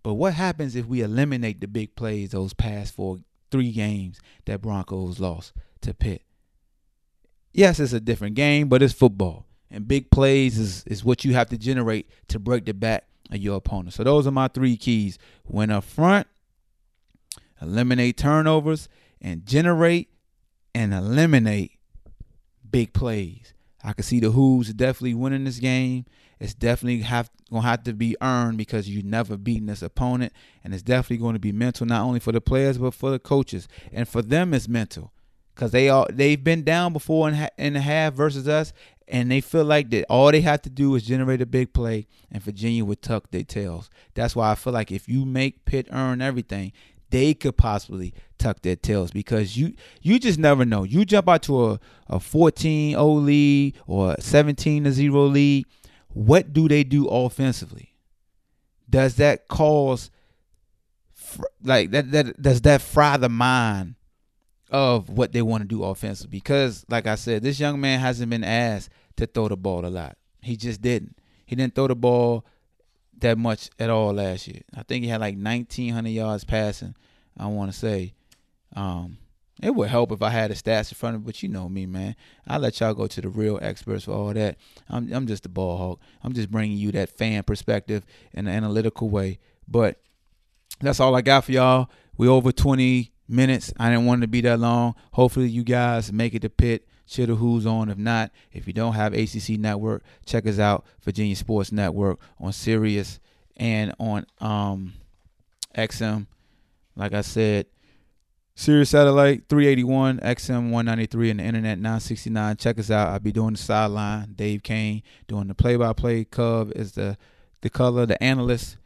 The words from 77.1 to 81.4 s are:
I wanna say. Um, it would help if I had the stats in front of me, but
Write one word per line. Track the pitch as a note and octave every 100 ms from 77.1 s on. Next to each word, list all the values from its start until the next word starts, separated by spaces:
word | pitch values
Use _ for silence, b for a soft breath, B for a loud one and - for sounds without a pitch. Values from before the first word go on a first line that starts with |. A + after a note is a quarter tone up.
| _ _
I | - G2+
wanna | G#2 G2
say. | F#2+ A2 G2 F#2 _ _ _ _ _ _
Um, | - G2 F2 F2 - - _ _ -
it | G#3
would | B3 G#2+
help | A#2+ A#2
if | G#2+
I | G#2+
had | A#2 A2
the |
stats | G2 - A2 A2
in |
front | - A#2
of | A2+
me, |
but | A2 -